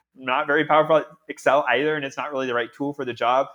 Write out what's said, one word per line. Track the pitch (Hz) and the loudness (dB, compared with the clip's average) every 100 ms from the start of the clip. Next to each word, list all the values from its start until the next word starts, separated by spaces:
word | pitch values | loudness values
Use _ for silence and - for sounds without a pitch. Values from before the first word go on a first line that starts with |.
| _ | _
not | - 131 131 147 | -12 -4 -2 0
very | 151 151 | 0 2
powerful | 156 156 156 | 2 4 2
at | - - - | 0 -12 -16
Excel | - 139 139 127 | -4 2 2 4
either, | 123 151 156 | 2 0 -2
and | |
it's | 139 135 | -6 -8
not | 139 | -6
really | 139 131 | -4 -2
the | |
right | 120 117 - | -2 -4 -6
tool | 143 | -8
for | 143 | -6
the | 127 | -8
job. | 117 120 127 143 | -2 0 2 0